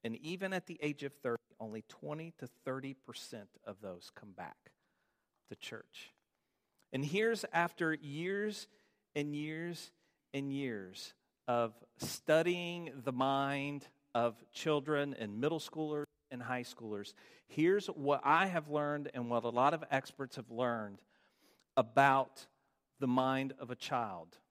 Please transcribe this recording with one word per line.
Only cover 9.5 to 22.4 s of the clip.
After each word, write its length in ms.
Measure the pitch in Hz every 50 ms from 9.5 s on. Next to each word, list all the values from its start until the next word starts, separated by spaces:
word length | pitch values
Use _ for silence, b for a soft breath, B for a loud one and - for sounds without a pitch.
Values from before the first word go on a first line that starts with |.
| 156 160 170 175 170 - - - _ _ _ _ _ _ _ _ -
and 200 | 139 139 139 135
years 600 | 139 139 127 113 101 95 92 95 - - - - _ _ _ _ _ _
of 260 | - 123 120 117 113 110 - - _ _
studying 920 | - - - - - _ - 156 160 170 175 175 180 175 170 175 175 170 156 127 139 113
the 80 | 139
mind 760 | 127 123 131 135 135 139 139 139 143 139 139 143 143 143 - - _ _ _ _ -
of 200 | 120 117 120 107 - - _ _
children 600 | - - 160 151 147 135 151 151 143 143 143 135 -
and 220 | 113 104 101 110
middle 180 | 127 151 165 156
schoolers 460 | - - - 156 156 151 151 147 147 _ _ _ _ _
and 120 | 131 123
high 220 | 120 117 127 123 120
schoolers, 500 | - - - 120 110 107 101 101 - - B B B B B B
here's 400 | _ - 151 156 175 196 208 190
what 340 | - - 156 139 143 143 139 -
I 220 | 139 156 165 190
have 240 | 190 180 165 151 147
learned 420 | 147 147 147 147 147 147 143 135 -
and 160 | 127 120 117
what 140 | 120 117 117
a 60 | 117
lot 240 | 117 120 131 147 165
of 100 | 156 156 -
experts 460 | 139 135 - - - - 139 127 -
have 120 | 139 113 120
learned 520 | 117 117 127 123 120 113 107 101 98 95 _ b b b b b b b b b b b b _ _
about 680 | - 120 113 113 139 139 139 135 139 131 - - -